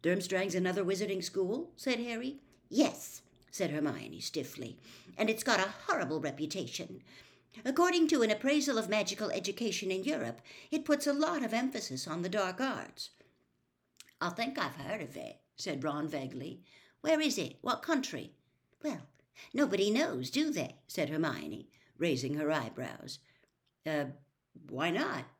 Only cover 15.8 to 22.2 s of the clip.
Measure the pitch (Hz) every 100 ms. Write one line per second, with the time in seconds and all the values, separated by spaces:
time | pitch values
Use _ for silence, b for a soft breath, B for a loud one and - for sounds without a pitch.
15.8 | 151 147 151 143 131 131 160 - B B
16.8 | B B - 311 311 214 156 - - 240
17.8 | - 302 262 139 - - _ _ _ _
18.8 | 302 175 - _ _ B B 240 277 190
19.8 | 202 226 320 127 127 254 311 202 131 -
20.8 | _ - 143 156 160 104 76 - - b
21.8 | b _ 170 127